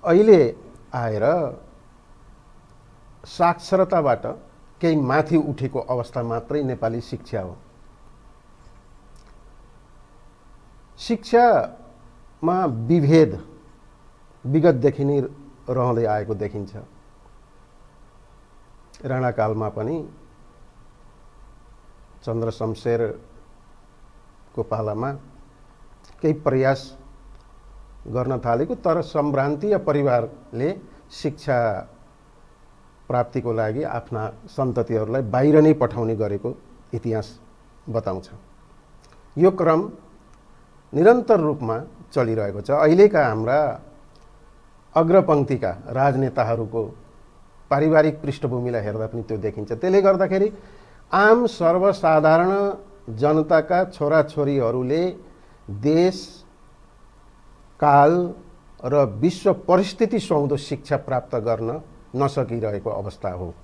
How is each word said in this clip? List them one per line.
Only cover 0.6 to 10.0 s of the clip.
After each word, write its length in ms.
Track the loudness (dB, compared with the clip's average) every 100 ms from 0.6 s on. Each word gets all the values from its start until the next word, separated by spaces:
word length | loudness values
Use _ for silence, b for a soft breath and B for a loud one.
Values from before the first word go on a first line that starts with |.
| -16 -20 -12
आएर 300 | -6 -4 0 0 0 -2 -8 -20 -20 -20 -20 _ -20 -20 -20 -20 -20 _ -20 -20 -20 -20 -20 -20
साक्षरताबाट 1000 | 0 0 0 -2 0 2 2 0 -2 -4 -12 -16 -20 -20 -4
केही 140 | 0 0
माथि 420 | 0 0 2 0
उठेको 420 | 0 -4 -6 -6
अवस्था 420 | -4 -6 -4 -8
मात्रै 400 | -6 -8 -4 -4
नेपाली 380 | -4 -4 -4 -6
शिक्षा 400 | -10 -14 -10 -8
हो। 160 | -8 -14 -20 _ -20 -20 -20 -20 -20 -20 _ -20 -20 -20 -20 -20 -20 -20 -20 -20 -20 -20 -20 -20 _ -20